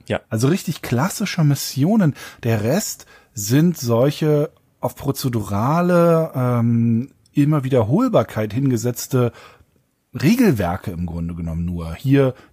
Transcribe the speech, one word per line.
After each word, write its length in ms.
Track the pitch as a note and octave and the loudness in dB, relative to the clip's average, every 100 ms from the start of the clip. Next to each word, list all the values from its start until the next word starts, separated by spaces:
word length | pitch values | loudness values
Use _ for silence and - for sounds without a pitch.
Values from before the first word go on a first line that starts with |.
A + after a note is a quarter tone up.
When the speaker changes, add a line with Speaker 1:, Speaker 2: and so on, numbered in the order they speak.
| - | -6
Speaker 1:
Ja. 120 | G#2 - | -6 -4
Speaker 2:
Also 180 | A2 C3 | 0 0
richtig 320 | F#3+ - - | 0 -4 -8
klassischer 640 | - A#2+ F#3 - G3+ - | -4 -2 -2 -4 -4 0
Missionen. 680 | D3 C#3 - B2+ D3+ A3 E3 - - - | 2 2 -4 -2 2 2 2 -2 -12 -6
Der 200 | A#2 A2 | -2 -2
Rest 400 | A2 F3 - - - - _ | 0 -2 -4 -10 -18 -20 _
sind 420 | A2+ G2+ C3+ F3 E3 | -10 0 2 2 0
solche 760 | A#2+ A2+ C#3+ - D#3 D3 D3+ _ _ - | 0 2 2 0 0 0 -2 _ _ -8
auf 160 | B2+ - | -8 -6
prozedurale, 1300 | C#3 C3+ C3+ A#2 G2 G2+ B2 E3 F3 F3 E3+ E3 D#3+ | -6 -4 -2 -4 -4 -2 0 0 2 4 4 2 0
ähm, 760 | C#3 B2 A#2+ A#2 A#2 A#2 A2+ C3+ _ _ | -2 0 2 2 2 2 0 -4 _ _
immer 300 | - C#3+ D#3 | 0 2 2
Wiederholbarkeit 920 | C3 C3 G#2 F3 B3+ E3 - A2+ G#2+ | 2 2 2 2 2 2 0 -4 -4
hingesetzte 800 | A2+ C#3 A#2 A#2+ A#2+ - B2+ A#2+ - - - _ _ _ _ _ | -2 0 0 -2 -6 -2 0 0 -4 -20 -20 _ _ _ _ _
Regelwerke 760 | A#2 C#3 A#3+ A3+ A2 F2 F#2 - | 0 2 4 4 2 -2 -4 -8
im 120 | E2+ | -8
Grunde 300 | F2 E2 E2+ | -6 -6 -8
genommen 320 | E2+ E2 E2 E2+ | -6 -6 -4 -4
nur. 280 | F2 E2 E2 | -6 -8 -4
Hier 360 | C3 C#3 C3+ - - | 2 4 2 -2 -12